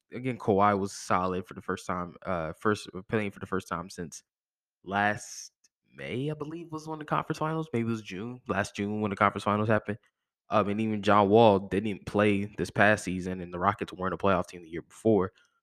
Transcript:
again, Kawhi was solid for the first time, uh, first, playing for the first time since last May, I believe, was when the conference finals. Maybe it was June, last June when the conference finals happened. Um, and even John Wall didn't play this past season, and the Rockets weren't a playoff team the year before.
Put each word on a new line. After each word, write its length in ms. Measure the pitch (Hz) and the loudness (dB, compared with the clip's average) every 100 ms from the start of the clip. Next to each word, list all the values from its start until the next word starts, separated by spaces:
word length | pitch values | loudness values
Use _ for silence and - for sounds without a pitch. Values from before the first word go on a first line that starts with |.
| _ | _
again, 260 | 110 127 113 | -10 -8 -6
Kawhi 400 | - 98 101 101 | 0 4 4 4
was 140 | 98 | -2
solid 540 | - - 98 92 92 92 | -8 -2 0 0 -4 -6
for 80 | |
the 80 | - | -12
first 220 | - 95 | -8 -8
time, 300 | - 90 87 73 | -6 -8 -8 -10
uh, 280 | - 87 78 - | -6 -4 -4 -4
first, 280 | 110 104 - 92 - | -2 -2 -4 -14 -4
playing 240 | 113 104 | -4 -4
for 80 | - | -8
the 60 | 98 | -6
first 200 | 95 - | -6 -4
time 240 | 85 90 | -8 -8
since 320 | - 82 - _ _ _ _ _ _ | -12 -12 -14 _ _ _ _ _ _
last 640 | 85 101 104 107 - - - _ _ _ _ | -6 0 0 -2 -8 -18 -18 _ _ _ _
May, 380 | 69 69 110 143 | -14 -8 -6 -6
I 40 | |
believe, 360 | 151 147 165 170 | -6 -10 -10 -12
was 160 | 156 156 | -12 -10
when 140 | 156 | -12
the 40 | |
conference 340 | 151 151 - 160 | -4 -4 -2 -4
finals. 280 | 156 160 156 | -4 -4 -4
Maybe 160 | 120 113 | -4 -2
it 20 | |
was 120 | 113 | -4
June, 380 | 104 92 117 127 - | -6 -10 -10 -12 -4
last 300 | 95 101 - | -4 -2 -4
June 240 | 101 107 | -4 -2
when 100 | 107 | -4
the 60 | 95 | 2
conference 260 | 101 98 | 2 2
finals 260 | 104 104 107 | 0 0 2
happened. 300 | 107 - 104 _ _ _ _ _ | 0 0 -8 _ _ _ _ _
Um, 200 | 107 98 | 0 0
and 120 | 104 | 0
even 220 | 110 107 | -2 0
John 260 | 101 101 98 | 4 6 8
Wall 300 | 110 113 98 | 8 8 6
didn't 480 | 98 95 110 92 - | 2 -2 -2 -6 -2
play 380 | 104 107 101 104 - | 2 4 2 -2 -4
this 140 | 87 | -4
past 320 | - 104 104 | 4 4 4
season, 380 | - 92 90 92 | 0 -4 -4 -6
and 120 | 87 | -8
the 60 | 90 | 0
Rockets 340 | 95 101 92 | 0 0 -6
weren't 220 | 90 92 | -4 -4
a 20 | 85 | 0
playoff 300 | 98 90 90 | 2 2 0
team 160 | 90 | -10
the 60 | 82 | -12
year 140 | 82 | -12
before. 500 | - - 113 104 92 - _ _ | -12 -2 4 4 2 -4 _ _